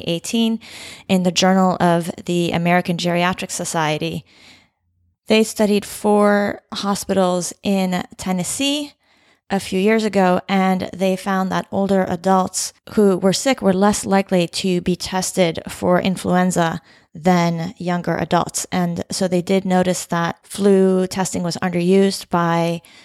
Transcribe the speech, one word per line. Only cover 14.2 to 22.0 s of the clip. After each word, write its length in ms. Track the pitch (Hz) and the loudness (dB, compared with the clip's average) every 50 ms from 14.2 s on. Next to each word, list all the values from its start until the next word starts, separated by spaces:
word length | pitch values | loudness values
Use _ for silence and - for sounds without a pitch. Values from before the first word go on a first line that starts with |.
| 196 - 190 180 170 | 2 2 0 0 0
to 320 | 165 - - - 190 180 175 | 0 -4 -4 -2 0 0 0
be 160 | 180 185 175 | 0 -2 -2
tested 640 | - - - 190 185 180 - - 190 180 165 160 - - | -2 -4 -6 -4 -4 -4 -2 0 0 0 0 0 -4 -8
for 320 | - - - 202 180 180 175 | -12 -8 -2 0 2 2 2
influenza 800 | - 190 180 - - 190 180 180 180 185 170 180 170 160 165 165 _ _ - _ _ _ - | 2 0 -2 -2 -2 0 2 2 2 2 2 0 0 -2 -2 -6 _ _ -20 _ _ _ -10
than 560 | 170 147 185 180 175 170 170 170 165 165 185 - | -2 0 2 4 4 2 2 0 -2 -6 -8 -8
younger 400 | - 175 175 175 175 170 175 165 | -8 -6 -4 -4 -2 -2 -2 -2
adults. 500 | - 165 160 175 170 - - - - - - - | -2 -2 0 0 0 0 0 -6 -8 -8 -4 -2
And 320 | 185 175 175 170 180 - - | -2 -2 -2 -4 -6 -8 -6
so 160 | - - 196 | -4 -4 -2
they 160 | 180 180 175 | 0 0 0
did 220 | 170 - 196 190 185 | 0 2 0 0 2
notice 420 | 185 185 185 180 185 175 - - | 2 2 2 2 2 0 -4 -4
that 380 | - 175 170 170 170 - _ _ | -4 -4 -2 -2 -4 -6 _ _
flu 640 | - - - 196 202 196 190 190 190 185 185 185 | -12 -4 0 4 4 6 6 6 4 4 2 0
testing 360 | 180 - 190 185 - - 180 180 | -2 -2 -4 -4 -4 -4 -4 -4
was 120 | 170 165 - - | -4 -4 -4 -4
underused 640 | 185 170 175 175 180 190 196 | -2 -2 0 2 4 4 4